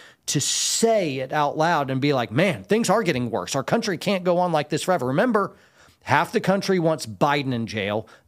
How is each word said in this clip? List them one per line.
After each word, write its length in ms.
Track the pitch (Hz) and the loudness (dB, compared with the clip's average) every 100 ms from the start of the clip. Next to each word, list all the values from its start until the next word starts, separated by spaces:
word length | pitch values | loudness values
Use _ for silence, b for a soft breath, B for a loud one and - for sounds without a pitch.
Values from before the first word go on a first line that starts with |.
| B B - | B B -4
to 160 | 147 | -2
say 800 | - - - - 226 220 165 131 | -2 -2 -2 0 2 2 0 -4
it 120 | 131 | -4
out 240 | 151 147 143 | 0 0 2
loud 360 | 160 160 135 | 2 2 0
and 100 | 131 | 0
be 120 | 143 | 2
like, 180 | 135 117 | 2 0
'Man, 320 | 117 190 131 | 2 2 0
things 260 | - 214 226 | 0 0 2
are 140 | 208 | 2
getting 260 | 180 127 120 | 2 -2 -2
worse. 260 | 101 90 135 | -4 -4 -4
Our 80 | |
country 320 | 123 233 214 165 | 0 -2 0 -4
can't 240 | - 196 | -2 -2
go 160 | 180 175 | 0 0
on 120 | 180 | 2
like 180 | 160 139 | 0 -2
this 120 | 151 | -2
forever.'" 240 | - 175 127 | 0 0 0
Remember, 500 | 143 247 214 190 b b b b b | 0 2 0 -2 b b b b b
half 280 | - 220 170 | 0 2 2
the 100 | 233 | 0
country 380 | - 196 - 190 | 0 0 2 2
wants 260 | 165 156 - | 2 0 -4
Biden 480 | 101 147 147 135 | 0 0 2 -2
in 140 | 120 110 | -4 -4
jail. 400 | 107 98 107 B B | -4 -2 -4 B B